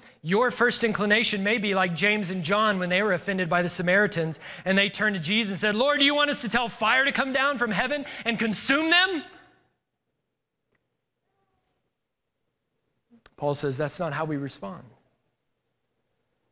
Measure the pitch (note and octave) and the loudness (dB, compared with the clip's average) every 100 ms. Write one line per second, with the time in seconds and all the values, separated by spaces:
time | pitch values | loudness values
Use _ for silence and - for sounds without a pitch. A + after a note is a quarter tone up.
0 | - - D#3 G3 B3 B3 A#3+ - A3+ G3 | -20 -12 -2 2 2 2 2 2 0 0
1 | G#3 G#3+ A#3 G#3 G3 A#3+ G#3 F#3+ F#3 D#3+ | 2 2 2 0 0 0 0 2 0 2
2 | G3+ G#3+ F3+ F#3 D3+ G3+ G#3+ F#3+ F3+ F#3 | 0 0 -2 -4 0 2 2 0 0 0
3 | G#3+ F3 - F#3+ F3+ F3 F3 - F3 F#3+ | 2 0 -2 -4 0 0 0 -2 2 4
4 | G#3 E3+ D#3+ D3+ - - F3+ F#3+ G3+ - | 2 0 -4 -6 -12 -8 0 2 2 0
5 | G#3+ G3 D#3 G#3+ G#3 F3+ G#3+ G#3 C#4 C#4+ | -2 -2 -2 0 0 -2 0 2 2 2
6 | C#4 D4 C#4+ C#4+ A3+ C#4+ A#3 - G#3+ B3+ | 2 2 0 -2 -2 -2 -2 -2 2 2
7 | C#4 C4+ C4 C4 C4+ C4+ A#3 F#3+ B3 C#4+ | 2 0 0 0 0 0 -2 -2 -2 -4
8 | C#4 - A#3 A#3 A3 F#3+ - C#4 D#4+ F4 | -6 -8 -4 -2 -2 -2 0 0 4 4
9 | F#4+ E4 - - - _ _ _ _ _ | 4 0 -8 -16 -20 _ _ _ _ _
10 | _ _ _ _ _ _ _ _ _ _ | _ _ _ _ _ _ _ _ _ _
11 | _ _ _ _ _ _ _ _ _ _ | _ _ _ _ _ _ _ _ _ _
12 | _ _ _ _ _ _ _ _ _ _ | _ _ _ _ _ _ _ _ _ _
13 | _ A#3 - - D3 C#3+ C#3+ C3 D3 - | _ -20 -20 -6 -4 -2 -2 -2 -4 -4
14 | E3 C#3 D#3 D3 C#3 - G2 F2 - - | -6 -4 -4 -4 -6 -10 -14 -14 -18 -20
15 | _ _ _ _ _ _ _ _ _ _ | _ _ _ _ _ _ _ _ _ _
16 | _ _ _ _ _ | _ _ _ _ _